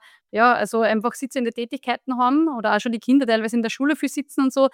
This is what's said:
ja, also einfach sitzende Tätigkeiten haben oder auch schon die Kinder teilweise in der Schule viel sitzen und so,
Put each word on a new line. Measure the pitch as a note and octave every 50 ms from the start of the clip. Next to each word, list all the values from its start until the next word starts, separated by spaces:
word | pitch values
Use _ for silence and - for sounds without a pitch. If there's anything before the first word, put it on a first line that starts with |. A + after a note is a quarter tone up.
| - - _ _ _ _
ja, | - G#3 A3+ B3 A#3+
also | - G#3 G3+ - A3+
einfach | A3+ G#3 G#3+ A3 G#3 A#3+ -
sitzende | - - B3 - C4+ B3 A#3
Tätigkeiten | A3+ - A#3 A#3 - C4 - - A#3+ - - - B3+ A#3+
haben | B3 B3 C4+ D4+ D#4+ D#4+
oder | C#4+ A#3 G#3 G#3+ G#3
auch | G#3
schon | - B3+
die | A3+ A3+
Kinder | - - B3+ C#4 C4+ A3
teilweise | A3+ A3 A3 A3 A3+
in | A#3+
der | A3 A3+
Schule | - - C4+ C#4+ D#4
viel | - - C4+
sitzen | - - C4+ - - - C#4
und | C4 -
so, | C#4 C4+ C4